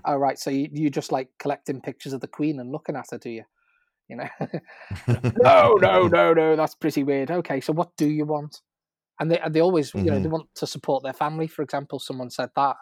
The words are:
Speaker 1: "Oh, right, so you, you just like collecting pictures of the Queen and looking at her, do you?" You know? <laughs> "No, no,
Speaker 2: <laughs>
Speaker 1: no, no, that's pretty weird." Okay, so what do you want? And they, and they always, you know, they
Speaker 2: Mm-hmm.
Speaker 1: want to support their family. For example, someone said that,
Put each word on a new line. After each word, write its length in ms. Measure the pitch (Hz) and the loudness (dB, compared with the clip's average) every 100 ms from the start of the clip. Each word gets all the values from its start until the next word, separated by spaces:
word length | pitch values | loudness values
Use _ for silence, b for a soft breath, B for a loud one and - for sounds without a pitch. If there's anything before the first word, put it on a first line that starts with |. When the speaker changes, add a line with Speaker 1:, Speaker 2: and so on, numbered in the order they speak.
| 151 | -4
Speaker 1:
"Oh, 100 | 139 | 0
right, 220 | 139 131 | 0 -2
so 120 | 143 | -4
you, 180 | 135 151 | -4 -4
you 180 | 147 151 | -2 -2
just 220 | 147 - | -2 -4
like 180 | 139 131 - | -6 -6 -8
collecting 420 | 143 139 - 135 | -8 -6 -8 -8
pictures 300 | - - 143 | -10 -12 -10
of 60 | 131 | -10
the 60 | - | -10
Queen 320 | - 151 139 | -4 -4 -4
and 120 | 123 | -8
looking 240 | 151 - 143 | -10 -8 -10
at 140 | - | -10
her, 60 | 120 | -12
do 120 | 123 | -10
you?" 140 | 110 - _ _ _ _ _ - | -12 -14 _ _ _ _ _ -18
You 80 | 120 | -14
know? 100 | 139 - | -14 -10
<laughs> 80 | - 156 B B B 95 - 117 - - | -10 -10 B B B -6 -2 0 0 4
"No, 380 | 554 659 587 440 | 8 8 8 6
no, 280 | - 185 175 | 6 6 4
Speaker 2:
<laughs> 0 | |
Speaker 1:
no, 260 | 175 170 | 4 6
no, 220 | 160 160 156 | 4 4 2
that's 180 | 151 - | 0 -2
pretty 280 | 156 147 | -2 0
weird." 260 | 139 139 135 | 0 -2 -2
Okay, 300 | 175 165 139 | -4 -2 -4
so 100 | - | -2
what 220 | 156 165 - | -2 -4 -2
do 120 | 151 | 0
you 180 | 151 151 | 0 -2
want? 360 | 151 147 - _ _ _ _ _ - | -4 -6 -16 _ _ _ _ _ -6
And 100 | 160 | 0
they, 60 | 170 | 0
and 140 | 160 | 0
they 60 | 156 | 2
always, 320 | 175 170 131 - | 4 2 0 0
you 80 | 95 | 0
know, 80 | 202 | 0
they 80 | 165 | 0
Speaker 2:
Mm-hmm. 20 | |
Speaker 1:
want 180 | 160 - - | -4 -8 -10
to 100 | 151 | -10
support 340 | 147 - 135 | -6 -4 -4
their 80 | 135 | -4
family. 320 | - 151 160 160 | -4 -4 -4 -6
For 140 | - | -6
example, 360 | 139 143 143 135 | -6 -6 -8 -10
someone 300 | - 131 123 | -10 -10 -8
said 200 | - 123 151 | -8 -6 0
that, 200 | 139 - | 0 -2